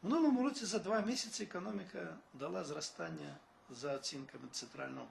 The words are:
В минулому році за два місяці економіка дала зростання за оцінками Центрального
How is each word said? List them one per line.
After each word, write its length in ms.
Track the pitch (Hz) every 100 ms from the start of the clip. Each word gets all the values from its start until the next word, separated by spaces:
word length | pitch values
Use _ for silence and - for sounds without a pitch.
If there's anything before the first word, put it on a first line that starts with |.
В 80 | 180
минулому 320 | 311 311 254
році 220 | 262 269
за 140 | 220 208
два 220 | 175 220
місяці 420 | 208 254 226 -
економіка 760 | 202 180 190 202 180 - 170 160 -
дала 300 | 131 139 185
зростання 720 | 156 147 151 - 165 160 143 143 - - -
за 240 | 123 139
оцінками 540 | 139 - 143 135 - 127
Центрального 580 | - 117 - 131 131 -